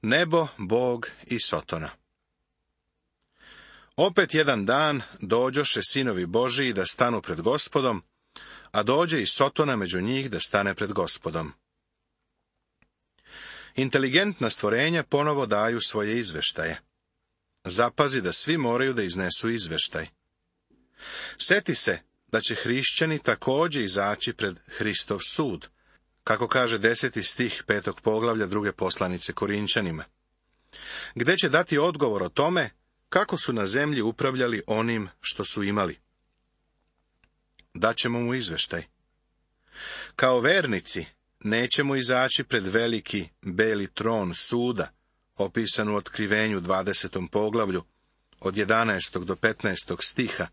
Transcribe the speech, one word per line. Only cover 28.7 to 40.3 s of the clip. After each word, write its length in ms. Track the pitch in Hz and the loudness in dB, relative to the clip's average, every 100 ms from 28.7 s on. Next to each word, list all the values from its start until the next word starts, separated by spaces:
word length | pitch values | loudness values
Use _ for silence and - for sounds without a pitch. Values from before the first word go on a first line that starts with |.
poslanice 600 | - 95 - 92 90 - | -2 -4 0 -2 -2 -4
Korinćanima, 720 | - 101 104 104 - 95 78 - _ _ _ _ _ _ - - - - | -2 -2 -2 0 0 0 -6 -10 _ _ _ _ _ _ -20 -14 -14 -12
gde 220 | - 120 185 | -2 2 4
će 120 | 160 | 4
dati 300 | 147 180 147 | 2 4 2
odgovor 440 | 165 151 139 101 | 2 2 0 2
o 60 | 90 | -2
tome 420 | - 147 180 120 _ _ _ _ | 0 2 2 -2 _ _ _ _
kako 280 | 185 208 175 | 0 2 -2
su 160 | - | -2
na 140 | 117 98 | 0 2
zemlji 360 | 117 147 143 | 2 2 2
upravljali 600 | 110 113 135 131 123 110 - | 0 0 -2 0 0 0 0
onim 420 | 110 113 113 98 - | 0 2 -2 -4 -6
što 240 | - - | -6 -4
su 180 | 98 - | -4 -2
imali. 360 | 101 104 92 - _ _ _ _ _ _ _ _ _ _ _ _ _ _ _ _ _ | 0 2 0 -2 _ _ _ _ _ _ _ _ _ _ _ _ _ _ _ _ _
Daćemo 460 | - 110 117 123 120 | 0 0 2 0 0
mu 140 | 120 | -2
izveštaj. 500 | 127 104 80 - 85 - _ _ _ _ _ _ _ _ - - - - - | -2 -4 -4 -4 -4 -8 _ _ _ _ _ _ _ _ -16 -14 -12 -12 2
Kao 240 | 131 | 4